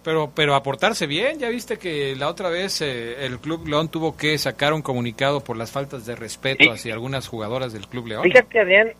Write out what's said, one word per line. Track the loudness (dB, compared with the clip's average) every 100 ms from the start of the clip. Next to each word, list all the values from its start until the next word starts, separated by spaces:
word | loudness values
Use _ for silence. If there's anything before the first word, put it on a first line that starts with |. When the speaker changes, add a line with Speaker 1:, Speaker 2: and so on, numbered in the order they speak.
Speaker 1:
Pero, | 0 0 0 2
pero | 4 4
a |
portarse | 2 2 2 2 -2
bien, | 0 0 -2
ya | -4
viste | -4 -6 -6
que | -4 -2 -2 -2
la | -2
otra | -2 -2
vez, | -2 -2 -2
eh, | -2 -4 -6 -6 -6
el | -6
Club | -4 -4 0
León | 0 0
tuvo | 0 -2 0
que | 0 2
sacar | 0 2 2
un | 2
comunicado | 0 -2 -2 0 0 0
por | -2 -6
las | -6
faltas | -6 -6 -8 -10
de | -10
respeto | -10 -4 -2 4 4
Speaker 2:
Sí. |
Speaker 1:
hacia | 4 -6
algunas | -6 -4 -6 -6
jugadoras | -6 -4 -4 -4
del | -8 -10
Club | -10 -6
León. | 0
Speaker 2:
Fíjate, | 4 6 6 2
Adrián, | 6 6 6 0